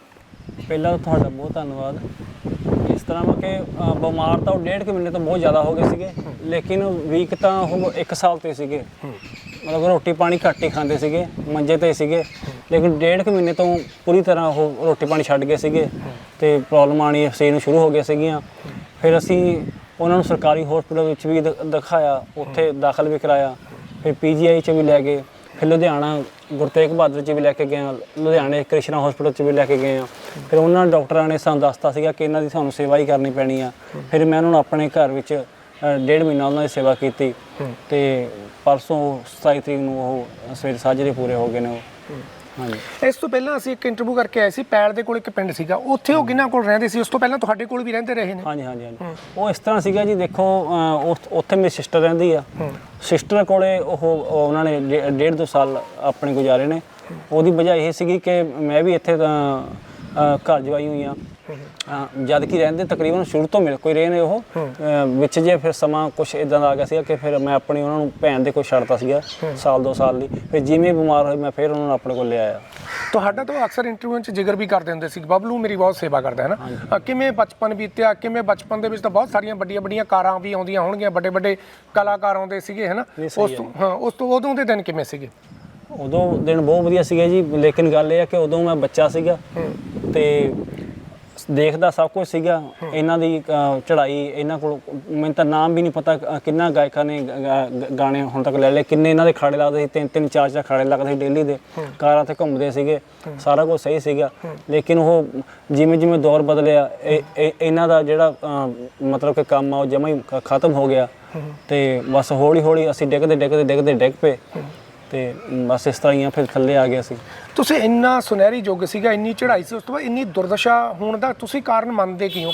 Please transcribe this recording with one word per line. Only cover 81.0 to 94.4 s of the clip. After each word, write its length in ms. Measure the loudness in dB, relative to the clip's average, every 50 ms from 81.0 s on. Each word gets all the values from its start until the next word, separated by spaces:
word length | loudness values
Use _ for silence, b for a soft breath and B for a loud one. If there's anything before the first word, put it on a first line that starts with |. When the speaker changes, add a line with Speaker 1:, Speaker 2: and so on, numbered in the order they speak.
| -2 -2
Speaker 2:
ਵੱਡੇ 180 | -2 -2 -2 -2
ਵੱਡੇ 280 | -2 0 0 0 -2 -2 B B B B B -2 0
ਕਲਾਕਾਰ 420 | 0 2 2 0 0 0 0 0
ਆਉਂਦੇ 240 | -2 -4 -6 -8 -8
ਸੀਗੇ, 280 | -10 -10 -8 -6 -4 -4
ਹੈ 60 | -4
ਨਾ? 100 | -4 -6 -8 -10 -10
Speaker 1:
ਨਹੀਂ, 100 | -10 -6
ਸਹੀ 160 | -2 0 0
Speaker 2:
ਉਸ 60 | 0
Speaker 1:
ਹੈ 60 | -2
Speaker 2:
ਤੋਂ, 80 | -4 -10
Speaker 1:
ਜੀ। 80 | -10 -6 -2
Speaker 2:
ਹਾਂ, 100 | -2 -2
ਉਸ 220 | -2 -2 -4 -4 -4
ਤੋਂ 160 | -4 -2 0
ਉਦੋਂ 260 | 0 0 0 0 -2
ਦੇ 100 | 0 0
ਦਿਨ 180 | 0 0 0 -2
ਕਿਵੇਂ 220 | -4 -6 -6 -6
ਸੀਗੇ? 240 | -6 -8 -12 -14 -16 -18 _ -20 -20 -20 -20 -20 -20 -20 -20 -20 -16 -12 -10
Speaker 1:
ਉਦੋਂ 380 | -6 -2 0 2 2 2 0 0
ਦਿਨ 220 | 2 2 2 2
ਬਹੁਤ 240 | 4 4 4 4 4
ਵਧੀਆ 180 | 4 4 2 2
ਸੀਗੇ 260 | 2 2 2 4 4
ਜੀ, 140 | 4 2 2
ਲੇਕਿਨ 500 | 2 2 4 4 4 4 4 4 4 4
ਗੱਲ 200 | 4 4 4 2
ਇਹ 100 | 2 2
ਆ 20 |
ਕਿ 120 | 2 0
ਉਦੋਂ 260 | 0 2 2 2 2 2
ਮੈਂ 140 | 2 2
ਬੱਚਾ 320 | 0 0 0 2 2 2 2
ਸੀਗਾ 300 | 2 0 0 0 0 -2 -4 -10 -10
Speaker 2:
ਹੂੰ। 180 | -8 -8 -6 -8 -10 -12 -12 -10 -8 -6 -2 0
Speaker 1:
ਤੇ 420 | 2 2 2 2 2 0 0 -2 -6 -8 -10 -12 -14 -14 -14 -16 -16 -18 -18 -20 -20 -20 -20 -20 -14 -8 -2
ਦੇਖਦਾ 400 | 0 2 2 2 2 2 2 2
ਸਭ 200 | 2 2 0 0
ਕੁਝ 180 | 0 -4 -4 -4
ਸੀਗਾ। 300 | -2 -2 0 0 0 0
Speaker 2:
ਹੂੰ। 360 | -2 -8 -12 -14 -12 -6 -2
Speaker 1:
ਇਹਨਾਂ 240 | 0 0 2 2 2
ਦੀ, 240 | 2 0 0 -2 -2 -2 0 0 2 0 0
ਅ, 40 | -2 0 2
ਚੜ੍ਹਾਈ, 440 | 2 2 2 2 0 -2 -4 -6 -6
ਇਹਨਾਂ 240 | -6